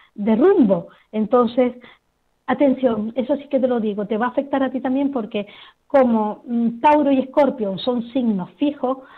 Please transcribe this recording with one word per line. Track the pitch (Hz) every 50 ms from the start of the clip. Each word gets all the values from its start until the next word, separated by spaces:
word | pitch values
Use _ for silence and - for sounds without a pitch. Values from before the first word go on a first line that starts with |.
| _ _ _
de | - 202 226 220
rumbo. | 214 294 381 415 370 254 190 190 170 - - - _ _ _
Entonces, | - 214 220 220 254 247 240 226 240 262 247 247 240 247 - - - _ _ _ _ _ _ _ _ _ _
atención, | - 254 247 294 269 254 262 262 240 226 214 208 220 226
eso | 269 226 262 294 285
sí | 285 -
que | 285 254
te | 240 247
lo | 247 240
digo, | 214 214 202 208 202
te | 196 226 208
va | 240 233
a |
afectar | - 285 277 277 294 269 269
a | 262
ti | 262 254
también | 262 262 254 277 285 277
porque | 277 254 214 - - 208 202 - - - - - _ _ _ _
como, | - 277 262 247 226 220 214 214 208 - -
mm, | 254 240 233 233 226 233 -
Tauro | - - - 302 294 277
y | 277 262
Escorpio | 262 262 - 302 285 262 269 262 214 196 190 175
son | - 254 247 240 233 -
signos | - 269 240 226 208 185 175 - - -
fijos, | 294 294 294 - - 247 262 269 - - -